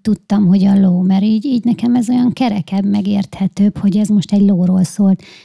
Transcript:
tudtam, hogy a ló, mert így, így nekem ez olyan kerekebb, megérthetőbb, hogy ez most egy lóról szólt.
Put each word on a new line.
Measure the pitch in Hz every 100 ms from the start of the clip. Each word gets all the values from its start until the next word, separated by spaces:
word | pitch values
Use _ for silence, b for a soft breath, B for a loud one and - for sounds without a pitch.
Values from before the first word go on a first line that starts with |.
tudtam, | 220 202 - 202 190
hogy | 196
a | 196 196
ló, | 190 180
mert | 185 190
így, | 208 220 285
így | 247
nekem | 233 - 240 247
ez | 220
olyan | 247 247
kerekebb, | - 247 208 - 196 196
megérthetőbb, | 202 196 202 196 - 190 - 202 -
hogy | 202 202
ez | 208
most | 208 -
egy | 202
lóról | 202 180 180 185
szólt. | 180 - 196 190 B B